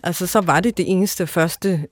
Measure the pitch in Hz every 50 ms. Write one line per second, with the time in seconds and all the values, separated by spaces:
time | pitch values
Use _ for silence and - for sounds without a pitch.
0 | - 175 170 - 185 175 - 220 196 170 147 147 180 240 226 - 180 - 190 185
1 | 190 202 - - 180 156 - 175 160 165 - - - 196 185 160 147 -